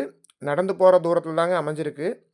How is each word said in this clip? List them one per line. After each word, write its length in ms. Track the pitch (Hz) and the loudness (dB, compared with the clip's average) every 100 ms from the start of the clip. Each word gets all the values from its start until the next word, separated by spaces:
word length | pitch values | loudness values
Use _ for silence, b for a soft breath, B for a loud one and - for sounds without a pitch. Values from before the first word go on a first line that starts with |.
| 285 - _ _ | -6 -12 _ _
நடந்து 340 | 143 147 190 170 | -6 -2 -2 4
போற 240 | 185 185 | 6 6
தூரத்துல 360 | 170 170 160 160 | 4 -2 -2 -2
தாங்க 220 | 170 180 | 0 0
அமைஞ்சிருக்கு. 500 | 151 151 151 143 170 247 _ | -2 -6 -8 -6 -8 -8 _